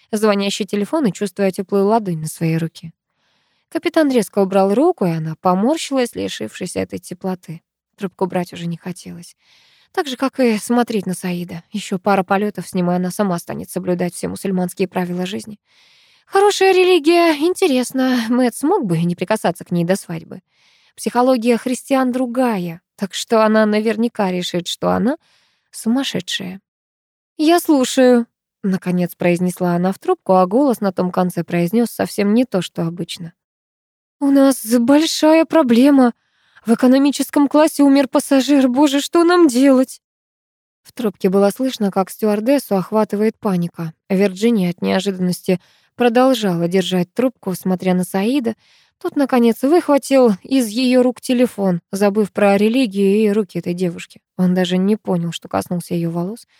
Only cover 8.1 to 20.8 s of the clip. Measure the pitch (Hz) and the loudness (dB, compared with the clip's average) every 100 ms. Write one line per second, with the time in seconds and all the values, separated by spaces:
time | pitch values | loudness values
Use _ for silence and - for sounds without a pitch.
8.1 | - 185 180 175 175 170 165 185 175 185 | -6 -4 -4 -6 -8 -8 -8 -10 -14 -14
9.1 | 170 170 _ _ _ _ _ _ - 294 | -18 -20 _ _ _ _ _ _ -8 -8
10.1 | 254 262 - 247 208 - 240 233 220 185 | -6 -6 0 0 0 -2 -2 0 -4 -6
11.1 | 175 185 175 175 170 - 214 - 185 208 | -8 -8 -8 -10 -14 -12 -12 -8 -6 0
12.1 | 196 180 196 208 190 170 185 175 180 180 | 0 0 -2 -2 -6 -6 -2 -2 -2 -2
13.1 | 180 202 170 - - 185 180 185 180 180 | -2 -2 -4 -6 -12 -10 -8 -4 -4 -4
14.1 | - 180 190 196 185 180 - 185 190 180 | -6 -10 -8 -4 -4 -4 -4 -6 -4 -6
15.1 | 180 180 220 214 208 _ _ _ _ _ | -6 -8 -10 -12 -18 _ _ _ _ _
16.1 | _ _ 392 415 - 381 370 359 359 285 | _ _ 0 2 4 4 4 4 4 4
17.1 | 339 339 294 330 370 370 254 240 262 262 | 4 4 2 -2 0 0 0 -2 -2 0
18.1 | 254 220 247 254 - 285 403 214 165 175 | 0 0 0 0 0 0 0 0 0 0
19.1 | 175 180 214 190 170 - 175 170 196 - | -2 -2 -2 -2 -4 -4 -2 0 -2 -4
20.1 | 165 165 185 - _ _ _ | -14 -14 -18 -20 _ _ _